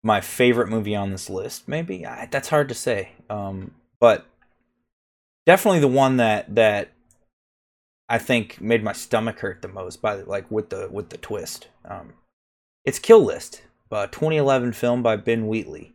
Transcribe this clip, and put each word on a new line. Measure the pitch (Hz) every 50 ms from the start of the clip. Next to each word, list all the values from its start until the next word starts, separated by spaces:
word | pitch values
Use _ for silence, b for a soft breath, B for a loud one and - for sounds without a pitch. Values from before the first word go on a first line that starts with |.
| -
my | 110 107 101
favorite | 92 - - - 127 123 120 117 117 98
movie | 107 113 104 104 104
on | 101 101 98
this | 95 95 - -
list. | 95 92 98 131 - - _
Maybe | - 139 156 165 175 190 - -
I, | 120 120 - - -
that's | - 139 127 -
hard | 160 151 147 135
to | 120
say. | - - - 117 101 92 - - _ _ _
Um, | 104 104 101 98 98 95 95 - - _ _ _ _ _
but | 120 117 107 - - _ _ _ _ _ _ _ _ _ _ _ _ _ _ _ _ _ _ _ _ _ _ _ _
definitely | - 175 190 - 220 185 170
the | 143
one | 135 123 139 135 131 131
that, | 127 117 110 107 104 - - 101
that | 117 113 107 104 101 - - _ _ _ _ _ _ _ _ _ _ _ _ _ _ _ _ _ _ _ _ _ _ _ -
I | 117
think | 117 - - 131 117 107 - - -
made | - 110 117 113 107
my | 107 98
stomach | - - - - 110 110 117 - -
hurt | - 98 90 -
the | -
most | 90 98 98 92 90 90 -
by, | - 107 104
like, | 98 95 - 98 101 92 -
with | 110 107 107 -
the, | - 95 95 92
with | - 101 101 -
the | -
twist. | - - - 107 101 82 - - - - - _ _ _
Um, | - 101 90 78 - - _ _ _ _ _ _ _ _ _ _ _ _ _ _
it's | - 131 -
Kill | - - 226 226 151
List, | 101 76 71 - - - - _ _ _ _ _ _
a | 107 104 98
twenty | 98 - - 156 156 160
eleven | 156 143 135 135 131 120 123
film | 113 - - 120 120 123 120
by | 117 110
Ben | 104 - - 117 117 110
Wheatley | 107 110 110 95 - 67 76 - - _